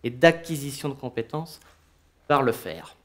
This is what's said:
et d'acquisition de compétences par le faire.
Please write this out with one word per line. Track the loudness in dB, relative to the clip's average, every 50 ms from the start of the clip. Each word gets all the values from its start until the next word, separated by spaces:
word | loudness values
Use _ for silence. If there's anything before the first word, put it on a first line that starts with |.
| -6
et | -8
d'acquisition | -2 6 6 6 6 6 -4 -8 -8 -6 -6 -8 -10 -6 -6 -8
de | -8
compétences | -6 -10 -8 -6 -6 -8 -6 -6 -8 -8 -8 -14 -20 -20 -20 -20 _ _ _ _ _ _ _ _ _ _
par | _ 2 4 4
le | 2
faire. | 0 -2 -6 -10 -10 -10 -14 -20 -20 _ _